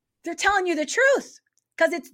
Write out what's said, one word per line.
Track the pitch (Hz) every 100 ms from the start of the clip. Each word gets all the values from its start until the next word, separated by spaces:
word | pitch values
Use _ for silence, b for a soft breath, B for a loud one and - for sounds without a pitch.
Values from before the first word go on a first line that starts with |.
| _ _
they're | 320
telling | 330 392 403 370
you | 311
the | 302
truth, | - 539 523 - - _ _ _ -
'cause | 330
it's | 339 -